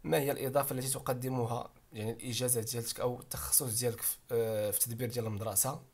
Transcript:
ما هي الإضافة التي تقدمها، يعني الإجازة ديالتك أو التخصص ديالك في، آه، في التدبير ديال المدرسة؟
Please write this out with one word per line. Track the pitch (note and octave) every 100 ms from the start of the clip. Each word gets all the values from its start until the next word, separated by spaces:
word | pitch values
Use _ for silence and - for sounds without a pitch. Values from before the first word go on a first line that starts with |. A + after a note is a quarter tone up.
ما | D#3+ D#3
هي | C#3
الإضافة | C#3 C3 C#3 C#3 C3
التي | C3
تقدمها، | C3+ C#3 B2 B2+ B2+ A2+ A#2+ - - _
يعني | A2 G#2+
الإجازة | A#2 B2+ A2+ B2+ A#2+
ديالتك | A2 A#2+ A#2 -
أو | B2 B2
التخصص | - - - - C3+ A2
ديالك | B2 A2
في، | - - -
آه، | A#2 A2+ A2 G#2
في | G2
التدبير | A#2 A#2 B2
ديال | B2 A2+
المدرسة؟ | G#2 A2+ G#2+ C3 - -